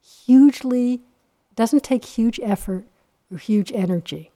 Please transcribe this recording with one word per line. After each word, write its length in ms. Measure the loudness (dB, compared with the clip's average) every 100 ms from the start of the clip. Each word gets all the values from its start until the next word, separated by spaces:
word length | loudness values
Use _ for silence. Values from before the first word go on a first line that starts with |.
hugely, 1000 | _ _ 4 6 6 4 -4 -2 -2 -4 _ _ _ _ _ -4
doesn't 280 | 0 0
take 200 | 0 -4
huge 380 | -4 -2 -2 -2
effort 440 | -4 -4 -4 -10 -10 _ _ _ _
or 60 | -14
huge 340 | -2 -2 0
energy. 600 | -4 -2 -4 -6 -12 -14